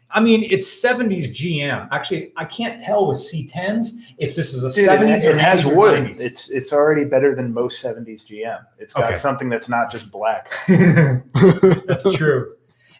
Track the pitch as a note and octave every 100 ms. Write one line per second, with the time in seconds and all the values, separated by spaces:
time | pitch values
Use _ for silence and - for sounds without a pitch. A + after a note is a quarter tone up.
0 | _ G3 A#3 A3 G#3+ F#3+ - - A#3+ B3
1 | A#3 F#3 C3+ - E3+ D3+ C#3+ A2+ - D3
2 | - E3+ - - D#3+ - A#3 - - G#3
3 | F#3+ B2 - E3 B2 - F#3 A3+ A3+ -
4 | - - D#3 - C#3+ C3 B2+ G3+ G3 F#3+
5 | G#3+ G#3+ D#3 D3+ D#3+ F#3 C#3+ D#3+ G#3 D3
6 | B2 - B2 - - C3+ B2+ D3 D3+ D3+
7 | C#3+ C3 C#3 B2+ A#2+ A#2 B2 - B2+ A2+
8 | A#2 G#2+ - G#2+ A2+ G#2 - _ G#2+ C#3+
9 | A#2 - C#3 B2+ B2+ A2+ - A#2+ A#2 A#2
10 | G#2 G2 A2 G#2+ - - - F3+ F3 D#3
11 | D3 B2+ - - F#3 F3+ F#3+ F3 - -
12 | G3 F3+ D#3 C3 B2+ - _ _ _ _